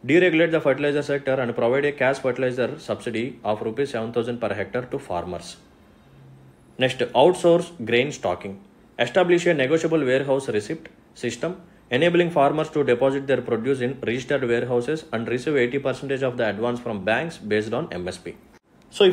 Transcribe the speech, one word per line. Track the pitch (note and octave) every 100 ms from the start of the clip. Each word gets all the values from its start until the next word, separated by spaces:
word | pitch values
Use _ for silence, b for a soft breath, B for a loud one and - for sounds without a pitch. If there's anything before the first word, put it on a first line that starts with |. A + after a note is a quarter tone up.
| B2
Deregulate | D#3+ F3+ D#3+ E3
the | D#3+ D3
fertilizer | C3 D3 C#3+ C#3
sector | C#3+ C3+ C3+
and | A#2+ A#2+
provide | A#2 C3+ C#3+
a | C#3+
cash | C3 C3+
fertilizer | C3 B2 B2+ B2 A2+ C#3+
subsidy | - G#2 - A2 A#2 - -
of | G#2+ A2
rupees | A2 C#3+
seven | A#2 A2+
thousand | A#2 A#2 A#2+
per | A2 G2+
hectare | F#2+ B2 B2
to | - -
farmers. | F2 F2 F2+ - - - _ _ _ _ - - - - _ _ -
Next, | B2+ - A#2+ A#2
outsource | D#3+ F3+ E3+ E3+ F3 - A2
grain | A#2+ C#3+ C#3+
stocking. | - F2+ G2+ G2 - _ - - A#2+
Establish | F#3+ F3+ F3 E3+
a | D#3
negotiable | C3 D#3+ E3 D#3+ C3+
warehouse | C3 C3+ C3+ C3+ G#2+
receipt | - - - _ _ -
system, | B2 - E3 F#3 B B B B2+
enabling | E3+ F3 F3 D#3+
farmers | C#3 D3+ D3+
to | D3+ C3
deposit | A#2+ C3+ C#3 C3+
their | B2+ -
produce | A2+ A#2+ C3 B2
in | C#3 -
registered | B2+ B2+ C#3+ B2
warehouses | A#2 B2 B2 A#2+ D#3 -
and | A2+ A2+
receive | B2 B2 D3
eighty | A#2+ C#3 C3+
percentage | B2 C#3 C3+ C3
of | A#2+
the | A2
advance | G2+ A#2 A#2+ A#2
from | G#2 F#2
banks | A#2 E3 - G#2
based | G#2+ G#2+ A#2
on | E3 F#2
M | F2+
S | F2+
P. | - - - - _ _ _ -
So, |
ఈ | G3